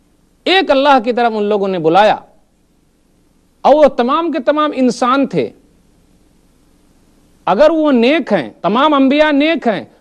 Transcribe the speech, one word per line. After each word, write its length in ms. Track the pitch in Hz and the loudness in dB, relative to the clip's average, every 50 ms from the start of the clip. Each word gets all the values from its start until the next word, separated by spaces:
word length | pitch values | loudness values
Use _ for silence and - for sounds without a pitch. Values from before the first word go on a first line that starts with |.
| _ _ _ _ _ _ _ _ - | _ _ _ _ _ _ _ _ -4
एक 240 | - 359 381 381 277 | -2 -2 0 0 0
अल्लाह 280 | 285 269 277 294 277 262 | 0 0 2 2 2 2
की 120 | 202 254 233 | 0 -2 -2
तरफ 200 | 240 240 233 220 | -2 -2 -2 -2
उन 100 | 214 208 | -2 -4
लोगों 240 | 202 214 202 196 196 | -2 -2 -2 -4 -4
ने 100 | 190 180 | -4 -2
बुलाया। 420 | 151 160 165 190 214 208 143 - - - _ _ _ _ _ _ _ _ _ _ _ _ _ _ _ _ _ _ _ _ _ _ _ _ _ _ - | -2 0 2 4 4 2 0 -2 -6 -16 _ _ _ _ _ _ _ _ _ _ _ _ _ _ _ _ _ _ _ _ _ _ _ _ _ _ 2
और 100 | 220 277 | 2 4
वो 140 | 302 302 262 269 | 4 4 2 2
तमाम 360 | - 240 240 285 320 330 339 269 | 0 -2 -2 -2 -2 -2 -4 -4
के 80 | 320 | -4
तमाम 320 | - 311 294 302 302 294 294 | -2 -2 -2 0 -2 -2 -2
इंसान 520 | 262 254 247 - - 254 240 262 277 269 - | 0 0 0 0 -2 -2 -2 0 0 -2 -2
थे। 220 | - 160 117 98 - _ _ _ _ _ _ _ _ _ _ _ _ _ _ _ _ _ _ _ _ _ _ _ _ _ _ _ _ _ _ _ _ _ _ _ _ _ - | -2 -4 -6 -6 -8 _ _ _ _ _ _ _ _ _ _ _ _ _ _ _ _ _ _ _ _ _ _ _ _ _ _ _ _ _ _ _ _ _ _ _ _ _ -4
अगर 240 | - 185 208 294 311 330 | -2 0 2 2 2 2
वो 180 | 311 302 302 269 | 2 0 2 2
नेक 400 | 233 226 254 302 339 247 - 214 | 2 2 2 0 0 -2 -2 -4
हैं, 220 | 170 127 104 - _ | -4 -4 -6 -10 _
तमाम 360 | - 170 202 240 285 311 294 | -6 -4 0 0 0 2 2
अंबिया 340 | 277 269 262 285 294 302 302 294 | 2 2 2 2 2 0 2 0
नेक 360 | 269 294 320 330 269 - 240 | 0 0 0 -2 -2 -2 -4
हैं, 220 | 202 151 107 - _ _ | -4 -4 -6 -12 _ _